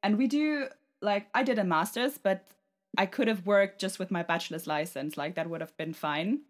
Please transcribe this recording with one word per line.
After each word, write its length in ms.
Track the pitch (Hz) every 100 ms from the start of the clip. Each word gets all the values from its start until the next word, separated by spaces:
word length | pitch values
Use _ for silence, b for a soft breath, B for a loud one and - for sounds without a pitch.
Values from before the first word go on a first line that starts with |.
And 160 | 202 208
we 100 | 254
do, 400 | 285 302 294 269 - _ _
like, 260 | 202 202 208
I 100 | 233
did 160 | 262 226
a 40 |
master's, 540 | 190 160 190 - 254 277
but 300 | 196 190 - _ _ _ _ -
I 80 | 190
could 220 | - 220
have 180 | 214 180
worked 360 | 202 196 -
just 180 | 190 -
with 100 | 185
my 120 | 180
bachelor's 420 | 170 170 - - 160
license. 520 | 151 165 139 147 147
Like, 180 | 147 -
that 140 | 165
would 120 | 165
have 140 | 160 _
been 160 | 160
fine. 480 | 160 156 147 180 285